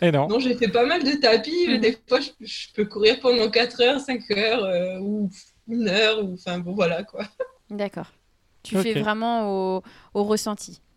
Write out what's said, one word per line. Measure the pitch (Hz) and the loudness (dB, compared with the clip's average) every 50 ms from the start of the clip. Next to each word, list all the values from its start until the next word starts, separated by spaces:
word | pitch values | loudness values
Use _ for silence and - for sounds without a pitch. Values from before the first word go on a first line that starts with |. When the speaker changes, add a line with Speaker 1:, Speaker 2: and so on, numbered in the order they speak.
Speaker 1:
Et | 180 170 | 2 2
non. | 151 139 139 170 | 4 4 2 2
Speaker 2:
non, | 214 247 | 0 0
j'ai | 262 254 240 | 2 0 0
fait | - 247 202 | 2 0 2
pas | - 233 247 | 2 2 2
mal | 285 339 359 294 | 2 2 0 2
de | 262 294 285 | 0 0 2
tapis. | - 233 226 226 - 294 320 349 349 349 | 4 4 4 4 2 0 0 0 2 2
Speaker 3:
Mhm. | - 220 | 2 2
Speaker 2:
Des | 220 220 254 - _ - | 2 0 0 -2 _ 0
fois, | 254 262 | 0 0
je, | 277 - - _ | 0 -4 -10 _
je | 220 214 - - - - _ | -16 -14 -14 -14 -14 -12 _
peux | - 208 | -4 -4
courir | 202 - 208 208 214 254 254 | -4 -2 2 4 4 4 4
pendant | - 254 247 233 214 - | 2 2 2 4 2 2
quatre | 202 233 240 247 - - | 2 2 0 0 2 2
heures, | 240 247 285 269 | 4 4 4 2
cinq | 277 - 254 226 - - | -2 -4 -6 -6 -4 -2
heures, | 208 196 214 220 226 247 202 | -2 0 0 0 0 0 0
euh, | 190 180 175 180 180 185 185 | 0 0 -2 -2 -2 -4 -6
ou | 196 202 208 214 208 190 - - - _ _ _ _ - | -6 -4 -2 -2 -4 -4 -6 -10 -20 _ _ _ _ -6
une | 226 240 226 185 | -4 -2 0 0
heure, | 180 208 220 214 220 220 208 | 2 2 2 2 2 0 -2
ou... | 190 180 | -6 -8
Enfin, | 180 - 180 175 180 | -8 -8 -6 -6 -6
bon, | 175 175 185 | -6 -6 -2
voilà, | 208 185 170 170 170 202 | 0 0 0 0 -2 -6
quoi. | - - 196 208 202 - _ 508 - | -10 -10 -12 -12 -12 -8 _ -10 -10
<laughs> | - _ _ _ | -10 _ _ _
Speaker 3:
D'accord. | 208 202 202 196 - 175 165 - _ _ _ _ _ _ _ _ _ _ _ | -8 -6 -6 -6 -6 -10 -12 -12 _ _ _ _ _ _ _ _ _ _ _
Tu | - - 190 | -4 -2 0
Speaker 1:
Ok. | 196 | 0
Speaker 3:
fais | 233 220 - | 0 0 0
vraiment | 214 214 214 220 226 233 233 233 214 202 196 190 190 190 185 190 | 0 -2 -2 -2 -2 -2 0 0 -2 -2 -2 -2 -2 -2 -2 -4
au, | - - - - - _ _ | -6 -10 -20 -20 -20 _ _
au | 208 202 | -2 0
ressenti. | 208 214 208 - 220 208 - - - - - _ _ _ | 0 0 0 0 -4 -6 -8 -10 -16 -18 -20 _ _ _